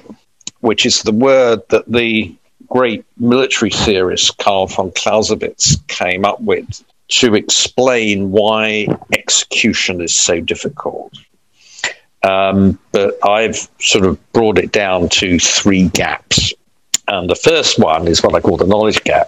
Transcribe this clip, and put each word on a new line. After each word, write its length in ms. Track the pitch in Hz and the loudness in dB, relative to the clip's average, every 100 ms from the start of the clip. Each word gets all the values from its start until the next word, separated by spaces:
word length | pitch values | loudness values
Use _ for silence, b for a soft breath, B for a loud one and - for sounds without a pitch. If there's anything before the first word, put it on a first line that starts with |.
| - - _ _ - - | -10 -20 _ _ -20 -4
which 260 | 113 104 123 | 0 0 0
is 160 | - | 0
the 100 | 107 | 0
word 520 | 107 135 131 120 107 - | 2 4 4 2 0 0
that 220 | 113 - | -2 0
the 400 | 120 117 110 107 - _ _ - | -2 0 -2 -4 -12 _ _ -4
great 360 | 127 123 104 - - | 0 0 -2 -10 -4
military 540 | 120 127 131 - 101 | 2 2 0 -2 -2
theorist 680 | - 117 95 92 90 - - | 0 0 0 0 0 -2 -2
Karl 300 | 104 98 95 | -2 0 -2
von 240 | - 92 | -4 -6
Clausewitz 840 | - 110 107 104 107 - - - - - | -4 0 0 0 -4 -6 -4 0 0 -4
came 360 | - 90 92 | -6 -4 0
up 160 | 101 - | -2 -2
with 440 | 101 90 - - _ _ - | -2 -2 -4 -16 _ _ -6
to 260 | - 120 | 0 2
explain 960 | 104 - - - - 131 123 107 101 98 | 2 0 -2 -2 0 2 2 0 -2 0
why 580 | 104 104 110 110 107 104 - - | 0 2 0 0 -2 -4 -6 -6
execution 880 | - - - - - 113 90 - 90 | -8 -2 -2 -2 -2 0 0 -4 -4
is 120 | 85 | -4
so 260 | - - 85 | -2 0 -2
difficult. 800 | 87 85 82 - - - - - _ _ _ B B B B B B _ | -4 -6 -8 -8 -10 -10 -14 -20 _ _ _ B B B B B B _
Um, 560 | 95 95 98 98 98 - _ | 0 2 2 2 2 0 _
but 260 | 104 98 - 101 | 0 0 0 0
I've 400 | 107 113 113 - _ | 2 0 -4 -12 _
sort 260 | - 110 95 | -2 2 2
of 140 | 76 _ | 0 _
brought 260 | 117 110 - | 2 2 2
it 120 | - | 0
down 380 | 107 98 92 85 | -2 0 0 0
to 300 | - 95 85 | -2 0 0
three 500 | - - 104 95 90 | 0 0 2 2 2
gaps. 640 | - 85 76 - - - - _ _ _ - - | 0 -4 -6 -4 -2 -2 -6 _ _ _ -8 -4
And 220 | 98 87 | -4 -2
the 60 | - | 0
first 440 | 160 160 - - | 2 2 0 2
one 280 | 90 80 85 | 2 2 0
is 160 | 82 | 2
what 100 | 107 | 2
I 60 | 85 | 2
call 180 | - 85 | 0 0
the 100 | 87 | 2
knowledge 360 | 104 107 - | 2 2 0
gap, 240 | - 87 | 0 -2